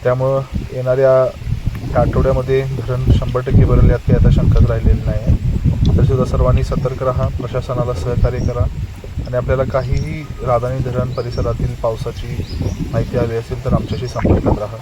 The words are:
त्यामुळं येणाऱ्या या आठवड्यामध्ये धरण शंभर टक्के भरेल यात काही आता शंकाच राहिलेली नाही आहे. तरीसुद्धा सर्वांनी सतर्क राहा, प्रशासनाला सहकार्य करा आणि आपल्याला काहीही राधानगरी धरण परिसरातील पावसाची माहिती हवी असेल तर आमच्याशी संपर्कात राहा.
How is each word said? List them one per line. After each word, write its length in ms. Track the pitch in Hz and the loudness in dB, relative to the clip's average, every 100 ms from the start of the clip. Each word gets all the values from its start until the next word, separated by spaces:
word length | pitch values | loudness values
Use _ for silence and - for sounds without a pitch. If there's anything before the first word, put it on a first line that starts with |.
त्यामुळं 380 | 123 127 131 135 135 - - | 0 0 2 0 -2 -6 -6
येणाऱ्या 540 | 127 127 127 135 131 127 - - - - - - | -6 -2 4 4 4 2 -2 -6 -4 -4 -4 -2
या 100 | - | 0
आठवड्यामध्ये 600 | 120 - 131 135 127 135 | 2 2 2 0 0 0
धरण 420 | 131 131 117 127 127 | 0 -4 -4 -2 4
शंभर 280 | - 127 127 | 2 2 -2
टक्के 260 | 131 - - | 2 4 4
भरेल 240 | 123 - | 6 6
यात 100 | 120 | 4
काही 260 | - - - | 0 2 4
आता 40 | |
शंकाच 400 | 131 - - 120 | 4 4 4 4
राहिलेली 320 | 113 - 110 - | 4 2 2 0
नाही 140 | - | -2
आहे. 160 | - - - - - - - 165 | 0 2 2 0 0 2 2 4
तरीसुद्धा 280 | - 131 127 | 4 2 0
सर्वांनी 380 | 135 127 127 | 2 4 2
सतर्क 400 | 131 - 127 131 | 2 -2 -2 -2
राहा, 240 | 131 127 131 | -2 0 -2
प्रशासनाला 680 | - 127 123 120 123 120 | -2 -4 -6 -4 -2 -2
सहकार्य 460 | 120 127 120 120 123 | -2 -2 0 0 0
करा 240 | 123 120 123 - - - - - 131 | -2 -2 -2 -4 -10 -10 -12 -10 -4
आणि 120 | 123 | -4
आपल्याला 260 | 123 131 | 0 0
काहीही 600 | 131 135 127 139 147 156 143 - 117 | 0 -2 0 -2 -2 -8 -10 -8 0
राधानगरी 380 | 120 123 131 | 0 0 -2
धरण 300 | 127 123 127 | -2 -2 -4
परिसरातील 600 | 123 120 117 120 117 127 117 | -4 -4 -4 -2 -2 -4 -2
पावसाची 840 | 117 110 117 110 120 - - - - - - | -4 -4 -6 -6 -6 -6 -6 -4 -4 -4 -4
माहिती 260 | 117 117 123 | -2 -2 -2
हवी 180 | 117 113 | -2 -2
असेल 300 | 113 123 127 | -4 -6 -2
तर 80 | |
आमच्याशी 340 | 120 110 - 123 | -2 -2 -6 -6
संपर्कात 520 | 120 107 98 - 104 | -4 2 2 2 0
राहा. 180 | 104 113 | -2 -10